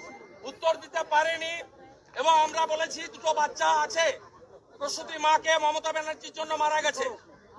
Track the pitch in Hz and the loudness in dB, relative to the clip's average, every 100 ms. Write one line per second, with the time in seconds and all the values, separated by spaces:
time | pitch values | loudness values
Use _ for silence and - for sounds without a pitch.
0 | - - - - 330 - 330 320 311 330 | -16 -18 -20 -16 -16 -2 0 0 -2 -6
1 | 311 302 320 330 320 339 - - - - | 0 2 2 0 -4 -8 -10 -18 -20 -20
2 | _ - 320 320 311 320 320 311 320 294 | _ -2 4 4 4 2 0 0 -4 -6
3 | 330 - 320 311 294 - 320 320 302 330 | -12 -6 -2 0 0 0 2 2 2 0
4 | 330 - - - - - _ - 285 311 | 0 0 -10 -20 -20 -20 _ -10 -8 -8
5 | 320 320 311 311 320 320 302 311 311 311 | -8 0 4 4 4 2 2 0 -2 -4
6 | 311 311 311 320 311 302 302 311 302 277 | -4 -8 -10 -8 -4 0 2 2 0 -2
7 | 508 - - - - | -4 -8 -18 -20 -20